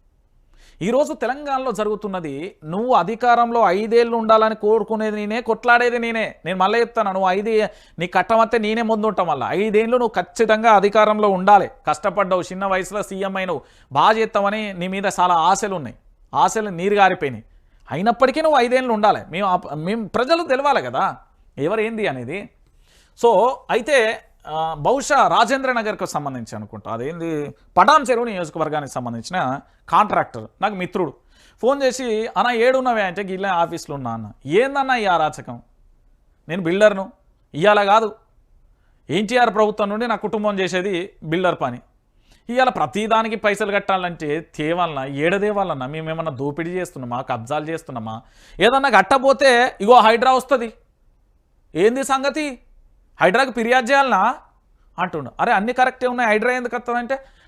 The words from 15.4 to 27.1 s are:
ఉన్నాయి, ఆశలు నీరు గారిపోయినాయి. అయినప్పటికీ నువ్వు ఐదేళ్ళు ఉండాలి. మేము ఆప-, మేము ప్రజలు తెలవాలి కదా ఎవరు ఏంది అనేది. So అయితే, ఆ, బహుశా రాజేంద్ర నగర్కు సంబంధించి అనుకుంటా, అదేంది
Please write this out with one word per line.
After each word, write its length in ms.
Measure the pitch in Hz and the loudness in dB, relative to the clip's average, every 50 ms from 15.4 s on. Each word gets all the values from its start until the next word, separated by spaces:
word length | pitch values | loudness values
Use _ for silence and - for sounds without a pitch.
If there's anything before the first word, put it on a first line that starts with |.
| 160 175 196 190 226 202 190 | 4 2 2 2 0 -6 -6
ఉన్నాయి, 200 | 170 139 110 - _ _ _ _ _ _ _ - | -6 -8 -10 -14 _ _ _ _ _ _ _ 0
ఆశలు 360 | 139 165 185 - 220 214 208 | 0 2 2 2 -2 -6 -6
నీరు 240 | 180 165 180 202 208 | -6 -4 -2 0 2
గారిపోయినాయి. 500 | 202 196 185 185 180 160 135 120 101 - _ _ - _ _ _ _ _ - | 4 4 4 2 0 -4 -6 -6 -8 -16 _ _ -20 _ _ _ _ _ -10
అయినప్పటికీ 500 | - 156 190 233 226 233 269 262 - 311 | -8 -4 -2 -2 0 2 2 2 2 2
నువ్వు 180 | 311 320 302 262 | 0 2 2 2
ఐదేళ్ళు 340 | 240 240 247 262 254 247 226 | 2 2 0 0 0 0 -2
ఉండాలి. 260 | 208 208 208 165 120 - - | 2 2 2 2 2 -2 -8
మేము 180 | 156 180 202 190 | -6 -4 -2 0
ఆప-, 260 | 180 180 - - 143 | -2 -2 -4 -6 -10
మేము 340 | 151 156 180 214 233 220 175 | -8 -6 -6 -6 -6 -6 -6
ప్రజలు 360 | - 208 247 262 330 339 339 | -4 -4 0 0 0 -2 0
తెలవాలి 380 | - 262 262 277 294 269 202 | -2 -2 0 0 0 0 0
కదా 340 | 131 123 117 143 190 180 139 - - _ _ _ _ _ _ - | -2 -4 -4 -2 -2 -2 -4 -8 -16 _ _ _ _ _ _ -6
ఎవరు 240 | 139 165 214 226 | -4 -4 -2 -2
ఏంది 260 | 214 226 233 214 208 170 | -4 -4 -4 -4 -4 -4
అనేది. 420 | 135 127 120 120 160 202 226 240 _ _ _ _ _ _ _ _ _ _ _ _ _ - - | -4 -6 -10 -10 -10 -12 -12 -14 _ _ _ _ _ _ _ _ _ _ _ _ _ 0 2
So 240 | 233 220 185 220 254 269 - - - | 4 4 6 4 2 0 -2 -6 -2
అయితే, 520 | 180 240 233 - 294 254 220 220 233 - - _ _ _ _ 156 | -2 -2 0 2 2 4 4 2 0 -4 -10 _ _ _ _ -10
ఆ, 260 | 151 160 160 165 160 | -6 -6 -4 -4 -6
బహుశా 540 | 151 143 175 240 277 254 - 294 269 214 175 | -4 0 0 0 0 0 0 2 4 4 4
రాజేంద్ర 440 | 165 196 233 208 262 269 269 262 | 4 2 2 2 0 -2 -2 -2
నగర్కు 340 | 247 240 214 214 202 - 185 | -4 -2 -4 -4 -6 -6 -6
సంబంధించి 500 | 165 - 160 147 139 131 123 113 - 120 | -6 -6 -6 -8 -6 -8 -8 -10 -12 -12
అనుకుంటా, 360 | 107 107 104 - 104 - 104 | -14 -14 -14 -16 -16 -12 -10
అదేంది 580 | 110 113 123 147 | -8 -8 -8 -8